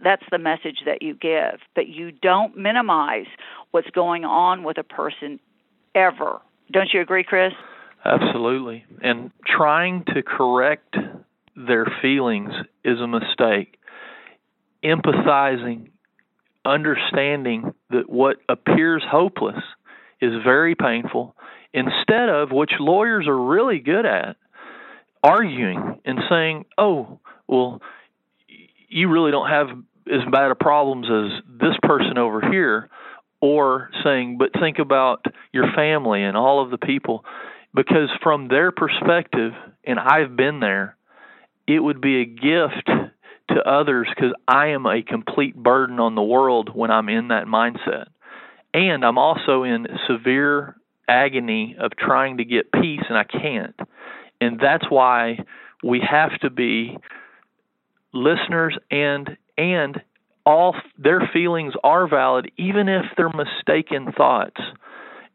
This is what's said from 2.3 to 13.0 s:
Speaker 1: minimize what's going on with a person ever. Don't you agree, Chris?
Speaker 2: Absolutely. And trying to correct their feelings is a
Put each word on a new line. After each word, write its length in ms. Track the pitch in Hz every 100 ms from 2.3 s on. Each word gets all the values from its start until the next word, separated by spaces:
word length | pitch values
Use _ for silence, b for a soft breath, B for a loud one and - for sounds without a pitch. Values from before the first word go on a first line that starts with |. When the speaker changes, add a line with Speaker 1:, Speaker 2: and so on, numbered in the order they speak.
| 185 220 -
Speaker 1:
minimize 720 | 196 240 214 160 147 110 - - B B B
what's 200 | 170 160
going 340 | 180 175 170
on 400 | 160 170 180 185
with 140 | 156 156
a 40 |
person 560 | 156 - 151 - 147 143 _ _ _ _ _
ever. 460 | 196 185 127 147 - _ _ -
Don't 200 | 190 190
you 100 | 185
agree, 200 | 170 185
Chris? 300 | 175 185 185 - B B B B
Speaker 2:
Absolutely. 800 | - 139 - 120 117 131 123 117 _ -
And 300 | 123 117 123 _ -
trying 560 | - 151 156 180 180 165
to 160 | 139
correct 760 | - - 127 127 139 151 - - - - _ _ _
their 320 | 139 123 117 107 -
feelings 500 | 131 139 123 104 104 - - _
is 160 | 127
a 80 | 120